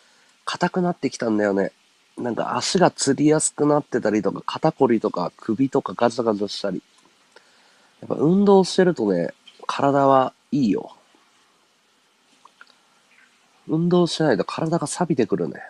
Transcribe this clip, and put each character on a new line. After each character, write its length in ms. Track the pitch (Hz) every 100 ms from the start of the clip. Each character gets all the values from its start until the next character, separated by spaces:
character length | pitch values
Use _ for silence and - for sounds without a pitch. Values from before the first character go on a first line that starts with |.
| _ _ _ _
硬 280 | - - 180
く 100 | 185
な 80 | 175
っ 40 | 180
て 160 | 131
き 80 | -
た 100 | 117
ん 80 | 107
だ 60 |
よ 100 | 104
ね。 180 | 98 95 - _ _ _ -
な 140 | 120
ん 40 | 110
か 220 | - 123
足 220 | - 190
が 100 | 170
つ 240 | - -
り 140 | 135 147
や 120 | 156
す 140 | -
く 140 | - 147
な 140 | 147
っ 20 |
て 180 | - 131
た 80 | 107
り 140 | 107
と 80 | 98
か、 100 | -
肩 280 | - - 156
こ 160 | - 131
り 120 | 113
と 120 | 104
か、 200 | - 76 -
首 320 | - 110 135
と 140 | 139
か 100 | - 95
ガ 140 | 120
チ 100 | 117
ャ 40 |
ガ 100 | 117
チ 80 | 101
ャ 60 | 101
し 120 | -
た 100 | 101
り。 100 | 90 - _ _ _ _ _ _ _ _ _ _ _
や 60 | -
っ 20 |
ぱ 60 | -
運 280 | 147 190
動 200 | 202 196
し 120 | 185 -
て 80 |
る 120 | 180 156
と 120 | 104
ね、 240 | 90 85 - _ - -
体 400 | - 139 139 139
は 260 | 135 127 - _
い 140 | 147 117
い 60 |
よ。 240 | 92 - - _ _ _ _ _ _ _ _ _ _ _ _ _ _ _ _ - _ _ _ _ _ _ _ _ _ -
運 200 | 160 170
動 200 | 180 170
し 120 | -
な 100 | 156
い 40 | 101
と 80 | -
体 340 | - 160 165
が 80 | 147
錆 220 | - 180
び 60 | 151
て 120 | 107
く 100 | 87
る 100 | 80
ね。 140 | - -